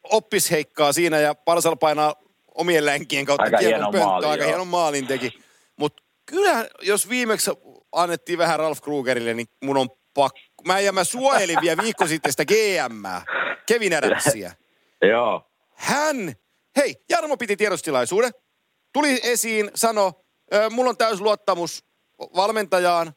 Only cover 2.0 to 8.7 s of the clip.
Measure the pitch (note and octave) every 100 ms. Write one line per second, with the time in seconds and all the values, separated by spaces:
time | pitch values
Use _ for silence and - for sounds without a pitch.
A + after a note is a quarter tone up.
2 | D3+ - _ _ _ - F3 D#3+ D3 C#3+
3 | D#3+ C#3+ C#3 C#3+ G#2+ A2 A2 A2 G#2 F3
4 | G2+ F#2 D3+ D3+ D3 F3 F3+ F3 D#3+ C#3+
5 | C3 C3+ B2+ - _ _ _ - D3 _
6 | _ _ - E4+ G4+ C#4 - - F3+ G3+
7 | G3 B3 A#3 G#3 - - - - _ D#3+
8 | F3 E3 - E3+ E3+ D3+ D#3